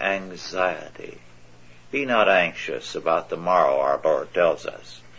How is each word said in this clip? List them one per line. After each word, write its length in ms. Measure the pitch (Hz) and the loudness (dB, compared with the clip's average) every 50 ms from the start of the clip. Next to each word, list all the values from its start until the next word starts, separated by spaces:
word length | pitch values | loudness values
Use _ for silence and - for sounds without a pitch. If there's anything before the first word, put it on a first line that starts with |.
anxiety. 1160 | - 98 98 98 95 92 90 85 - - 92 92 92 92 80 76 78 78 - - - - - - - - - - - - - - - - - - - - | -2 -2 -2 -2 -4 -10 -12 -12 -12 -8 -4 -2 -2 -2 -2 -4 -10 -14 -16 -16 -16 -16 -16 -18 -20 -20 -20 -20 -20 -20 -20 -20 -20 -20 -20 -20 -12 -8
"Be 140 | - 139 139 | -6 -4 -2
not 220 | 127 120 110 101 | 0 2 4 4
anxious 680 | 95 98 92 87 82 - - - - 69 60 - - - | 6 6 4 4 2 -2 -6 -8 -8 -8 -8 -8 -8 -10
about 340 | 80 73 82 80 85 - - | -4 0 0 0 0 0 -4
the 80 | 85 | -6
morrow," 420 | 82 85 90 92 87 78 67 69 67 | -4 0 2 4 4 6 4 4 2
our 220 | 67 69 69 - - | 2 2 0 2 2
Lord 300 | 80 76 65 - - - | 2 2 0 -2 -2 0
tells 320 | 87 87 82 73 - - | 2 4 4 2 0 -4
us, 340 | - - - - - - - - - - | -10 -12 -12 -16 -18 -20 -20 -20 -20 -20